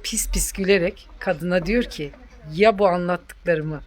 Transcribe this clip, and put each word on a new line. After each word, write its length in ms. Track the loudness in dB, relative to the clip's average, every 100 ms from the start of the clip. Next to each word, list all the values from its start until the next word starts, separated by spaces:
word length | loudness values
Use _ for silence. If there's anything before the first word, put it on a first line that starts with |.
pis 280 | -4 -4 -2
pis 200 | -2 -2
gülerek 580 | -2 2 2 0 -6 -20 -8
kadına 460 | -4 -4 0 0
diyor 180 | 2 -2
ki, 280 | -2 -8 -12 -12 -20 -20 -10
"Ya 260 | 4 4 6
bu 80 | 2
anlattıklarımı 920 | 2 0 -4 -6 -8 -2 -2 -2 -8